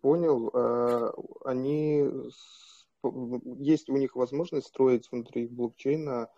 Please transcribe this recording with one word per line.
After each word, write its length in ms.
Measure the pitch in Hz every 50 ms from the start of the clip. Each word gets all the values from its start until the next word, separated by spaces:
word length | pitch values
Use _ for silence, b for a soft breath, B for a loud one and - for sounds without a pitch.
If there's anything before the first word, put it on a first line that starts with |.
понял. 500 | - 135 160 175 170 156 139 117 113 -
Э, 600 | - 123 120 120 120 120 120 120 120 120 117 - - - - - - - -
они 600 | 131 127 127 131 143 151 151 151 151 147 147 139 - - 131 127 123
с-, 560 | - - - - - - - - - - _ _ _ _
п-, 380 | - 120 123 131 123 120 123 120 - 127 123 135
есть 300 | 139 151 156 147 - -
у 80 | 135
них 200 | 139 135 - -
возможность 500 | 127 123 127 139 151 175 - 165 135 - -
строить 400 | - - 131 127 123 113 - -
внутри 320 | 127 120 117 - - 120 117
их 80 | 117
блокчейна, 760 | 120 123 120 113 - - - 135 151 160 151 139 123 120 113 b b